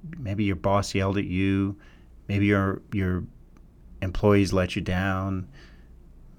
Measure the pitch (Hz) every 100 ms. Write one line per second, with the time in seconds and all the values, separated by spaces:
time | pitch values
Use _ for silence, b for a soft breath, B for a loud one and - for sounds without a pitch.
0 | 156 165 110 101 101 87 98 101 98 98
1 | 98 98 98 90 98 98 98 101 b b
2 | b - - 101 101 101 95 - - 104
3 | 92 90 - - - - - - - -
4 | 90 - 104 101 92 92 90 104 87 90
5 | 98 95 95 95 92 b b b b -
6 | - - -